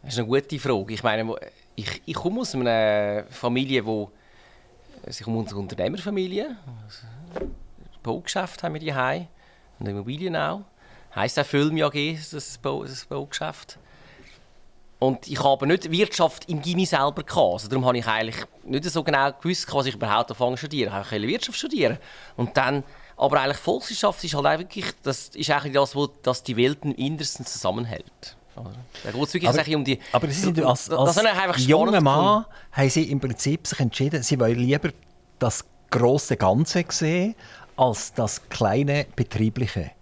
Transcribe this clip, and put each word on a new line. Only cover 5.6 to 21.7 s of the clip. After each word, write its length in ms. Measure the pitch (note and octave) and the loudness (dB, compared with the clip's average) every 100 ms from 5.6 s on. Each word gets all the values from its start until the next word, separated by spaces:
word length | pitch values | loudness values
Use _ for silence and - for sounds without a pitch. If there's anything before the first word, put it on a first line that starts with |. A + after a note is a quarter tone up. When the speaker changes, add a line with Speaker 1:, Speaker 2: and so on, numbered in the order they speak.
Speaker 1:
Unternehmerfamilie, 960 | G2 - F#2 F3 F3 G3+ F#3 G3 C#4+ A3+ C#3 A#2 | -8 -4 -2 -2 -4 -4 -4 -4 -6 -10 -14 -16
also 220 | G#2+ - A2+ A#2+ E3+ E3+ - - - - - - | -18 -20 -20 -20 -14 -10 -10 -10 -16 -20 -20 -12
Baugeschäft 600 | A#2 A2+ - G3 F#3 - | -8 -6 -4 -6 -6 -6
haben 120 | - | -8
wir 60 | D#3 | -6
die 140 | D#3+ | -6
Hause 340 | C#3 B2+ D#3 E3+ - - _ _ - | -2 0 -2 -6 -18 -20 _ _ -10
und 80 | G#2 | -6
Immobilien 480 | G2+ G2+ D3 F#3 D#3+ | -6 -6 -8 -4 -2
auch. 260 | D3+ G3 G3+ _ - - - | -2 -4 -12 _ -20 -20 -10
Heisst 240 | - A2+ - | -2 0 0
auch 60 | |
Film 380 | C#3 C#3+ D3+ D#3 | 0 2 2 2
A 60 | D3 | 0
G, 260 | C#3+ D3 D#3+ | 0 -4 -6
das 160 | D#3 | -10
ist 300 | D3+ - - | -10 -10 -8
Bau-, 200 | C3+ C#3 | -6 -6
das 220 | C3 B2+ | -8 -12
Baugeschäft. 760 | - C#3+ C#3 - D#3 D#3 - - - - - - - - - - - - - - | -10 -10 -8 -6 -8 -10 -18 -20 -20 -20 -20 -20 -20 -20 -20 -20 -20 -20 -20 0
Und 300 | C3 B2+ - | 0 0 -6
ich 140 | C#3+ | 0
habe 240 | C#3 C3+ C#3 | 2 4 2
nicht 240 | F3+ E3 | 0 0
Wirtschaft 580 | E3 G#3 - E3 - - | 0 0 2 0 0 -6
im 120 | D#3 | -6
Gymi 260 | D3+ F3 F#3 | -2 0 2
selber 360 | D3+ C#3+ D3 | 2 2 -2
gehabt. 300 | - - A2 | -4 4 4
Also 160 | F2+ G#2 | 2 -2
darum 180 | C3 B2+ | 0 2
habe 120 | B2 | 2
ich 80 | A2+ | 0
eigentlich 380 | A2 A2+ A2 - - | 0 -2 -6 -12 -16
nicht 200 | - C3+ | -6 -4
so 180 | E3+ D#3+ | -2 -2
genau 300 | D#3 C#3 C#3 | 0 2 2
gewusst, 400 | - E3 F3+ - | 0 -2 -2 0
was 140 | C#3 C3 | -2 -2
ich 80 | |
überhaupt 360 | G#2+ A2+ G#2+ A#2 | -4 0 2 0
anfangen 260 | B2+ B2 B2+ | 0 0 0
zu 100 | D3+ | -4
studieren. 260 | C#3+ G#2 G2 | -2 -2 -2
Ich 100 | G2 | -4
wollte 160 | G#2+ A2 | -4 -2
Wirtschaft 300 | G#3 - - | -4 -4 -6
studieren. 400 | D#4 | -4